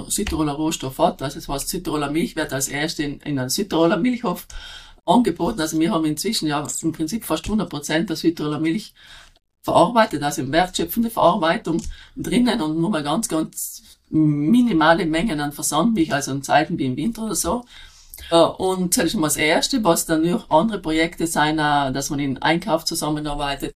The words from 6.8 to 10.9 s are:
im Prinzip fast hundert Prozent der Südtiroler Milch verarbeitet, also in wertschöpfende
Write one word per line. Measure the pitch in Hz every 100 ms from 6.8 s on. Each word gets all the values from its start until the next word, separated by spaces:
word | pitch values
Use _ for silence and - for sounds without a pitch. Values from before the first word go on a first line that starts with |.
im | 165
Prinzip | 156 160 220 -
fast | 160 -
hundert | 214 -
Prozent | 143 143 156 165
der | 160
Südtiroler | 165 160 151 151
Milch | 160 214 - _ - - - _ _ _
verarbeitet, | - - 170 240 220 143
also | 143 147
in | 131
wertschöpfende | 156 180 - 165